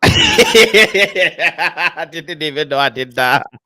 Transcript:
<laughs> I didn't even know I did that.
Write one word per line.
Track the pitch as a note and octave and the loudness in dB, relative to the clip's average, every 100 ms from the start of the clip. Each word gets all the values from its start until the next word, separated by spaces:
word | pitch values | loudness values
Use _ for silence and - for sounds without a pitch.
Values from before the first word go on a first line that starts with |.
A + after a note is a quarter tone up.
<laughs> | |
I | - - - - A#3 A3+ A3 G#3+ G#3+ F#3+ G3+ G3 F3 - E3+ - E3+ D#3 E3+ - D#3+ | 2 2 0 2 2 4 4 4 2 2 -2 0 -4 -2 -4 -2 -6 -4 -6 -6 -12
didn't | D#3+ D#3 E3 | -12 -14 -8
even | D#3 C#3 D3+ | -8 -6 -4
know | C#3 | -2
I | C#3 | -2
did | A#2+ B2+ B2 | -2 -10 -4
that. | B2+ C3+ - A#2+ | 0 0 -2 -18